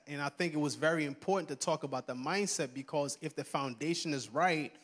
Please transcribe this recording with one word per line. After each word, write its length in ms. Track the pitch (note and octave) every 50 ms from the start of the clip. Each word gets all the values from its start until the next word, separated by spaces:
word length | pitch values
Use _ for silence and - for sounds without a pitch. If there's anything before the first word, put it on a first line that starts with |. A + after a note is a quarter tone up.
| _
and 160 | - D3 C#3+
I 60 | D3 D3
think 260 | - - F3+ E3+ D3+
it 40 | D3+
was 180 | D3 D3 A#2+
very 300 | A#2+ C#3 D#3+ E3+ D#3+ D3+
important 420 | C#3+ C3+ - - - F#3+ G3 E3 D3+
to 80 | C#3+
talk 280 | - - - D#3+ D3+ -
about 240 | C#3 C3+ C3 B2 -
the 60 | B2+
mindset 600 | B2+ C3 D3 F3 G3 G3+ F#3 - - D#3 B2+ B2+
because 440 | C3+ C3+ - - D3+ C#3+ C#3 - -
if 160 | - D3+ - -
the 60 | C#3
foundation 680 | - - D#3 C#3 C3+ A#2+ A2+ C#3 D#3 F3 E3+ - E3 D3
is 140 | C3+ A#2 G#2+
right, 480 | G#2+ C#3+ E3+ F#3 E3+ D#3 D3 B2 - -